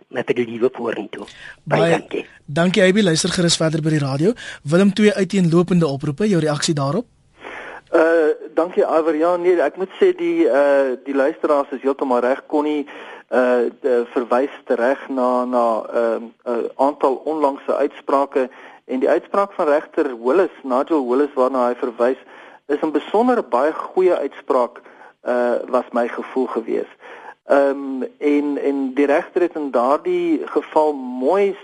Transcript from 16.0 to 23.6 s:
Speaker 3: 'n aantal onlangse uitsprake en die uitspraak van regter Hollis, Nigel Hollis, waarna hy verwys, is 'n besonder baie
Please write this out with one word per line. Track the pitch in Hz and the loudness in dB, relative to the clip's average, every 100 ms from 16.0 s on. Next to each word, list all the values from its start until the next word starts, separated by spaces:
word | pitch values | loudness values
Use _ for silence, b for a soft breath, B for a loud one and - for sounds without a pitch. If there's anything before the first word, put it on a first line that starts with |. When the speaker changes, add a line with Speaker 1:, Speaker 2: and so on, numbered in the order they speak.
| 117 110 113 _ | -2 -2 -8 _
Speaker 3:
'n | 127 117 - - | -6 -4 -6 0
aantal | 135 147 147 123 | 0 2 -2 0
onlangse | 147 156 143 139 - - | -4 0 0 -2 -4 -2
uitsprake | 139 - - 139 139 143 127 B B B | -2 -4 -2 0 0 -2 -4 B B B
en | - 131 | -8 -2
die | 135 | 0
uitspraak | 156 - 202 202 | 0 0 -2 -2
van | - 156 | -2 0
regter | 147 156 - 147 | 0 0 -4 -4
Hollis, | 120 120 170 180 - | -2 0 2 0 -4
Nigel | 135 123 139 156 | -4 -2 0 -2
Hollis, | 123 127 143 | 0 0 0
waarna | 135 127 135 123 | 0 0 2 -2
hy | |
verwys, | 120 131 110 120 131 - B B B - | -2 -6 0 0 -2 -10 B B B -6
is | 147 | -2
'n | 160 | -2
besonder | 147 - 202 247 233 | -4 0 0 2 0
baie | - 123 | 0 0